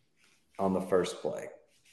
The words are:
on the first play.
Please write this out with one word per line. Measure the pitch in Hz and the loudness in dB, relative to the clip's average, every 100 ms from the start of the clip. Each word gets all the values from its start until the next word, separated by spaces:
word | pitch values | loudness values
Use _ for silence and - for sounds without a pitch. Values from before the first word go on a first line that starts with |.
| _ _ _ _ _ - | _ _ _ _ _ -2
on | 95 | 0
the | 92 | 2
first | 92 92 85 - | 2 2 2 -2
play. | 73 - - - _ _ _ | -6 -6 -10 -16 _ _ _